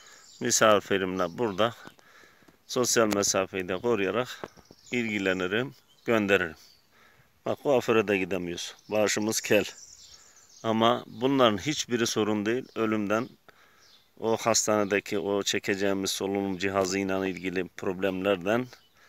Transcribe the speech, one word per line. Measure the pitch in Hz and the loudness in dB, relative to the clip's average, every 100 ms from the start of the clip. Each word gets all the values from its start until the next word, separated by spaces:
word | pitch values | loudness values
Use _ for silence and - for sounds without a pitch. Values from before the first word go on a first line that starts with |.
| - - - - | -20 -20 -20 -8
Misafirimle | 127 113 110 104 - 98 92 92 87 85 | -2 4 6 6 4 -2 0 -2 -4 -2
burada | 120 92 113 - - - - - - _ _ _ - | -4 0 -2 -2 -20 -20 -20 -20 -20 _ _ _ -8
sosyal | 131 120 123 110 | -2 0 2 2
mesafeyi | 101 101 101 95 98 90 | 2 0 0 -2 -4 -4
de | 92 | -4
koruyarak | 120 113 95 104 123 - - - - - - | 0 0 0 -2 -4 -8 -16 -18 -20 -20 -8
ilgilenirim, | 123 113 104 95 92 90 104 135 135 _ _ - | -4 -2 -2 0 0 0 -2 -4 -10 _ _ 0
gönderirim. | 113 101 98 87 80 - _ _ _ _ _ _ _ - | 2 4 2 2 -8 -20 _ _ _ _ _ _ _ -6
Bak | 107 | -4
kuaföre | 147 131 113 113 101 | 2 2 4 2 4
de | 101 | 0
gidemiyoruz. | 92 92 87 85 - - - | 0 -4 -4 -8 -10 -14 -4
Başımız | 104 104 - 107 110 | 0 2 2 -2 -2
kel. | - 107 92 - - - - - - - - - | 2 2 2 -6 -20 -20 -20 -20 -20 -20 -20 -10
Ama | 113 110 113 120 - | -2 2 4 2 -4
bunların | 107 127 139 123 101 | -4 0 4 4 4
hiçbiri | 90 151 - 117 117 | -4 -6 -4 -2 -2
sorun | - 104 107 101 | 0 0 0 -2
değil. | 120 131 - | -4 -4 -4
Ölümden, | 110 107 101 107 123 - _ - - _ - - _ - | -2 0 0 -2 -2 -10 _ -20 -20 _ -20 -20 _ -6
o | 113 113 | -2 0
hastanedeki | 117 110 - 107 101 101 - 104 | 2 0 2 0 2 0 0 -4
o | 85 101 | -2 -2
çekeceğimiz | 98 104 - 98 98 98 95 | 0 -2 -2 0 0 0 -2
solunum | - 98 101 98 92 | -4 -2 -2 -2 -2
cihazıyla | 98 98 95 95 98 95 95 | -2 0 0 0 -2 -2 -2
ilgili | 87 90 90 87 | -4 -4 -4 -6
problemlerden | - 101 92 98 92 95 98 87 117 127 - _ _ | -6 -8 -2 -2 -2 0 0 0 -2 -2 -12 _ _